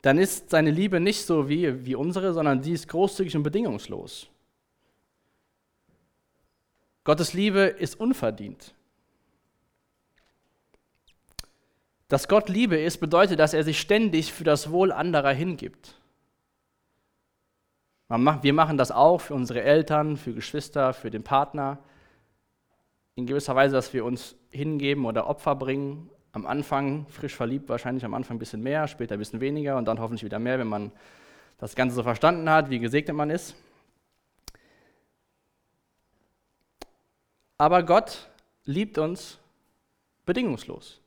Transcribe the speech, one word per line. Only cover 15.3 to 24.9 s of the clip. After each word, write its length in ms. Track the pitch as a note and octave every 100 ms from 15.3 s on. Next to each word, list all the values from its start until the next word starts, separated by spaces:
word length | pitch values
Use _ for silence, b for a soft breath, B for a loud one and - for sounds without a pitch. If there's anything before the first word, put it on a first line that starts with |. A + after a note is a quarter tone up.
hingibt. 680 | C3+ F3+ E3 - - - - _ _ _ _ _ _ _ _ _ _ _ _ _ _ _ _ _ _ _ _ _
Man 140 | A#2
macht, 220 | C3+ D3+
wir 100 | C#3
machen 240 | D3+ D#3 D3
das 140 | B2
auch 300 | - D3+ F3
für 120 | -
unsere 300 | C#3+ A#2+ A#2+
Eltern, 540 | A#2 D#3 D#3 D3+ D3+ D3
für 160 | -
Geschwister, 600 | A2+ - A2+ - D3 C3
für 160 | B2+ A2+
den 140 | G#2+
Partner. 560 | - C#3 C#3+ D#3 C3+ C#3+ b b b b b _ _ _ _ _ _ _ _ -
In 100 | B2
gewisser 300 | C#3 C#3 C3
Weise, 180 | C#3
dass 180 | C3 B2
wir 140 | C3 A2+
uns 300 | B2 - - _
hingeben 540 | C3+ D3+ D3+ C#3